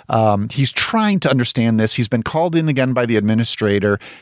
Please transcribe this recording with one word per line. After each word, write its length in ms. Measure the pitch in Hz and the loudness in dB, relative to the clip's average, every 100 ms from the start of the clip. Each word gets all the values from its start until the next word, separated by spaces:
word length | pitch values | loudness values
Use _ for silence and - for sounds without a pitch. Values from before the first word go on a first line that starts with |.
| - | -2
Um, 400 | 113 110 101 107 | 2 2 2 -2
he's 220 | - 135 | -2 -2
trying 480 | - - 226 214 196 | -2 -2 0 0 0
to 80 | 143 | 0
understand 500 | 131 117 - 113 110 | 0 0 0 2 2
this. 140 | 107 - | 2 0
He's 120 | 113 | -2
been 160 | 120 | -2
called 320 | 110 156 175 165 | -2 -2 0 0
in 140 | 160 | 0
again 240 | 135 131 | 0 0
by 120 | 127 120 | 0 0
the 120 | 110 | 0
administrator. 800 | 104 110 113 - 107 101 101 101 - - | 2 0 -2 -2 0 2 2 -2 -4 -12